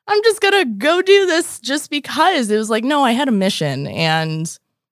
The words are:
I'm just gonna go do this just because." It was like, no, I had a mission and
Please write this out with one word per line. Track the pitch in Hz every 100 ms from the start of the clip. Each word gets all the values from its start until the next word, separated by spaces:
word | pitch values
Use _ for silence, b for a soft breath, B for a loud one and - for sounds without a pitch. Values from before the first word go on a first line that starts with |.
| -
I'm | 415
just | 453 403
gonna | 392 403 285
go | 196 285 359
do | 381 392 370
this | 320 320 -
just | 226 294 -
because." | 294 - 240 339 339 214
It | 214
was | 214
like, | 220
no, | 240 294
I | 262
had | 240 269
a |
mission | 208 190 - 151 135 135
and | 95 160 160 160 160 165 - _ _ _